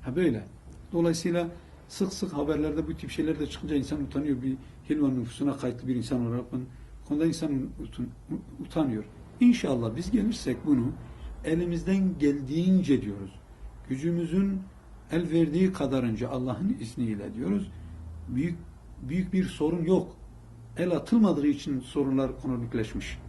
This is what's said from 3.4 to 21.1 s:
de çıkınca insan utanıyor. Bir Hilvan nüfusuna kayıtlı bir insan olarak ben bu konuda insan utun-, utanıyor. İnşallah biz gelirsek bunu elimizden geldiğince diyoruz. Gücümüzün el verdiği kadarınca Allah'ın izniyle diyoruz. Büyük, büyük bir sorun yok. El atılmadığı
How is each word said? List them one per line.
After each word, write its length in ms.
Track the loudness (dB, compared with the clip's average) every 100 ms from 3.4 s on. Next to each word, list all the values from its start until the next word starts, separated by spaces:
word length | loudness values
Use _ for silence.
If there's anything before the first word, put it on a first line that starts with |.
de 60 | -2
çıkınca 300 | -6 -2 -2
insan 260 | 0 -4
utanıyor. 400 | -2 -2 0 0
Bir 140 | -2 -4 -8 -20 -2
Hilvan 300 | 2 2 2
nüfusuna 360 | -2 -2 -2 0
kayıtlı 320 | -4 -4 -2
bir 60 |
insan 320 | -2 0 0 0
olarak 260 | -2 -4
ben 80 | -6 -6 -12 -18 -18
bu 40 | -4
konuda 180 | 2 2
insan 260 | 2 0 -2 -2 -8
utun-, 280 | -10 -6 -8 -8 -8 -8 -8 -12
utanıyor. 440 | -4 0 0 0 -6 -14 -18 6
İnşallah 560 | 6 6 2 0 0 -2
biz 140 | 0
gelirsek 560 | 2 2 0 -2 -2 4
bunu 260 | 4 4 -4 -12 -12 -12 -8
elimizden 720 | 0 2 2 0 2 4 4 4
geldiğince 840 | 2 2 0 2 6 6 6 2
diyoruz. 280 | 2 -6 -10 -14 -20 -16 -16 -16 -6
Gücümüzün 720 | -2 0 0 0 2 2 0 -6 -16 -20 -20 -2
el 180 | -2 2
verdiği 420 | 4 4 6 4
kadarınca 560 | 4 0 2 2 0 -2
Allah'ın 480 | -2 -2 0 0 -2
izniyle 540 | -4 -2 -2 -2 -6
diyoruz. 360 | -4 0 0 -2 -10 -14 -12 -12 -12 -4
Büyük, 300 | 0 0 -2 -10 -18 -18 -12
büyük 300 | -4 -2 2
bir 120 | 2
sorun 400 | 0 0 0 2
yok. 320 | 4 4 2 -10 -18 -18 -20 -18 -12 -2
El 140 | 0
atılmadığı 560 | 0 4